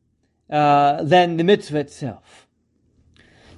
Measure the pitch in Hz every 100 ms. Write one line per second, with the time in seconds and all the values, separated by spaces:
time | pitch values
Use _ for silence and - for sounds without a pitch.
0 | _ _ _ _ - 151 147 143 143 147
1 | 156 180 175 165 170 208 208 147 139 -
2 | 135 98 _ - _ _ _ _ _ _
3 | _ _ _ _ _